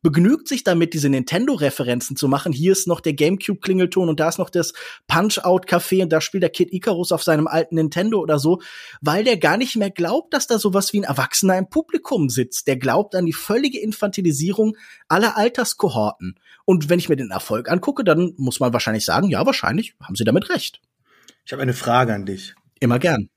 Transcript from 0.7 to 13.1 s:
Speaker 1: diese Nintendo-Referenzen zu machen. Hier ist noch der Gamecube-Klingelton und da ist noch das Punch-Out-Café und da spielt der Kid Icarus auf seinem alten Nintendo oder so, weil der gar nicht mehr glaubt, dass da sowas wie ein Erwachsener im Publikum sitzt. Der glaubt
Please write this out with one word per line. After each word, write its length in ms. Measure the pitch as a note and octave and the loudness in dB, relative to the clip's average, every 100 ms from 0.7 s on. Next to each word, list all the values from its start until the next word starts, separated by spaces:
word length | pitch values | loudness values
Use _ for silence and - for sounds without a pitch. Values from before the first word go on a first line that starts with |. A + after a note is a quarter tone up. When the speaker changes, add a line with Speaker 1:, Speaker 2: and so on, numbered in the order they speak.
| E3+ E3+ | 2 2
Speaker 1:
diese 160 | E3 C#3+ | 0 0
Nintendo-Referenzen 1040 | C3+ B2+ F3 C4 A#3 C#3+ - B2 B2 - C3 | 0 0 0 0 0 0 0 -2 -2 -4 -2
zu 120 | C#3+ | 0
machen. 240 | C#3 F3+ | 0 -2
Hier 220 | C3 F3 | 0 2
ist 140 | F#3+ F3 | 2 0
noch 120 | E3+ | -2
der 140 | E3 | -2
Gamecube-Klingelton 960 | C#3+ D3+ F#3+ - G3 - F#3 F3+ F#3+ F3 | 0 0 0 -4 -4 0 0 2 0 0
und 100 | D#3 | 0
da 80 | D#3+ | -2
ist 100 | E3+ | -2
noch 140 | F3+ | -2
das 220 | F3 E3 - - - - | -2 -2 -6 -18 -18 -2
Punch-Out-Café 960 | E3 G#3 - F#3 F#3 - F3 - F#3+ | 0 0 0 2 0 2 -2 2 0
und 60 | F3+ | 2
da 120 | D#3+ | 0
spielt 220 | - G3 | 0 -2
der 80 | F3 | -2
Kid 220 | - F3 | 0 -2
Icarus 380 | F#3 G#3 F3 F3 | 0 -2 -2 0
auf 120 | D#3+ | -2
seinem 240 | - D#3 D#3 | 2 2 2
alten 280 | E3 E3 E3 | 0 0 0
Nintendo 440 | D#3 E3+ G#3+ A3 | 0 0 0 0
oder 180 | D#3 D3 | 0 2
so, 240 | D3 F3+ - - - - | 2 0 -2 -20 -20 -6
weil 220 | C#3+ E3+ | -2 2
der 140 | A3 G#3+ | 2 2
gar 200 | D#3 F#3+ | 2 2
nicht 200 | C4 A#3 | 0 0
mehr 120 | G3 | -2
glaubt, 440 | F#3 E3+ C4 - | -2 -2 -2 -2
dass 120 | C#4 - | -4 0
da 140 | A3+ | 0
sowas 340 | G#3 F#3+ F#3+ | 2 2 0
wie 60 | G3+ | -2
ein 60 | G3 | -2
Erwachsener 520 | C#3 - - F#3+ F#3 | -2 -2 2 2 2
im 120 | F#3 | 0
Publikum 600 | D#4 D#4+ - - A#3 C#3 | -2 -2 -6 -2 0 0
sitzt. 380 | A#2+ B2 - - | 0 -2 -2 -2
Der 80 | C3 | -2
glaubt 380 | B2+ E3+ G#3 | 2 0 0